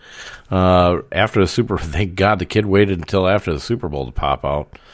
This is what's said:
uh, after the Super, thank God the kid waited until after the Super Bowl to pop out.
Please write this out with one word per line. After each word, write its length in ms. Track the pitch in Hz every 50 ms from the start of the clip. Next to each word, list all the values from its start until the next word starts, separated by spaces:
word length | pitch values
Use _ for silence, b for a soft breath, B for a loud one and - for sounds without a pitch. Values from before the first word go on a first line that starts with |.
| B B B B B B B B B B
uh, 480 | 95 92 92 92 92 90 90 87 90 80 - -
after 280 | - 90 104 107 - 113
the 60 | 95
Super, 320 | 87 - - 113 - 101 85
thank 360 | - 80 73 82 104 90 87
God 240 | 92 95 104 107 92
the 80 | 92
kid 200 | - - 107 104
waited 320 | 101 95 101 104 98 98 87
until 300 | 85 - - 98 92 92
after 240 | 98 104 - 92
the 80 | 78 71
Super 280 | - - 117 - - 80
Bowl 180 | 71 71 65
to 60 | 60
pop 320 | - - - 69 67 62 -
out. 340 | 69 71 73 - - B B B B